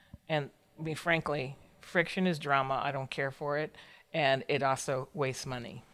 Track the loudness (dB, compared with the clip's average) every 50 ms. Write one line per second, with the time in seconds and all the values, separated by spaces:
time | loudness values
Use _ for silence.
0 | -20 _ -20 -14 _ -2 0 0 0 -2 -6 _ _ _ _ -8 -6 -6 -6 -2
1 | 0 0 2 2 2 0 -2 -2 -2 -4 -8 -12 -18 -20 -20 -20 -10 -2 2 2
2 | 2 2 2 2 2 2 2 0 0 2 4 4 4 2 0 0 0 0 -2 -2
3 | -4 -4 -4 -4 -4 -4 -4 -4 -4 -2 0 0 -2 -4 -6 -12 -20 -20 -20 -20
4 | -14 _ -2 2 4 4 4 2 2 2 2 2 4 2 2 2 0 -2 -2 -2
5 | -2 -4 -2 -2 0 0 -2 -4 -6 -6 -6 -6 -8 -10 -12 -14 -16 -18